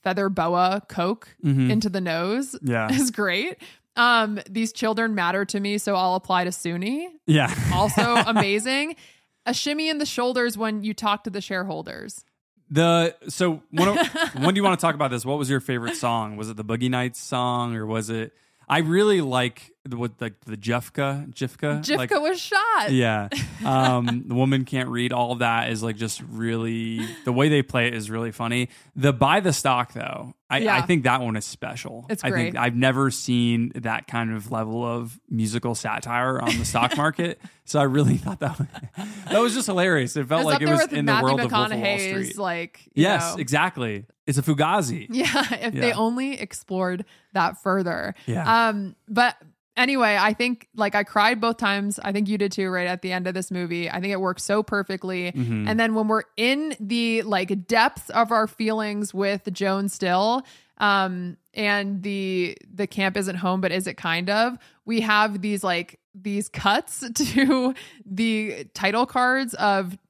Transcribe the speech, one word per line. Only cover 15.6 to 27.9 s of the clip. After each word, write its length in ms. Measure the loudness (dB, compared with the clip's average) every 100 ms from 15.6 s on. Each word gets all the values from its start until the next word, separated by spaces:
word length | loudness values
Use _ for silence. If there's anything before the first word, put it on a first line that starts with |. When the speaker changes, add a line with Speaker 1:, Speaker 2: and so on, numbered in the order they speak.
| 0 -4 -4 -2
Speaker 2:
song? 420 | 0 0 -2 -6
Was 120 | -10
it 60 | -8
the 60 |
Boogie 260 | -4 -2 0
Nights 300 | 0 -2 -6
song 560 | -6 -2 0 0 -2 -4
or 100 | -4
was 240 | -4 -4
it, 240 | -6 -6 _ _ _ _
I 100 | 0
really 400 | 4 4 4 4
like 540 | 2 2 0 -2 -20 _
the, 140 | -10 -4
what, 140 | -6 -4
like, 180 | -10 -10 -14
the 100 | -8
Jeffka, 800 | -2 -2 -2 -4 -2 -2 -8
Jeffka? 480 | -8 -8 -4 -4 -2
Speaker 1:
Jeffka 160 | -2 -2
Speaker 2:
Like, 140 | 0
Speaker 1:
was 280 | 0 0 -2
shot. 520 | 0 0 2 0 2
Speaker 2:
Yeah. 360 | 2 2 0 -2
Speaker 1:
<laughs> 40 | -6 -8 -6 0
Speaker 2:
Um, 580 | 2 4 2 0 -4 -2
The 60 | 0
Woman 300 | 2 2 0
Can't 240 | -4 -4
Read, 220 | -2 -2
all 180 | 0 -2
of 60 | 0
that 300 | 2 2 0
is, 120 | -2
like, 120 | -4 -4
just 240 | -6 -6 -10
really, 760 | -6 -4 -2 -2 -4 -4 -6 -6 -6 -2
the 60 |
way 180 | 4 4
they 120 | 4
play 260 | 2 0
it 60 | 0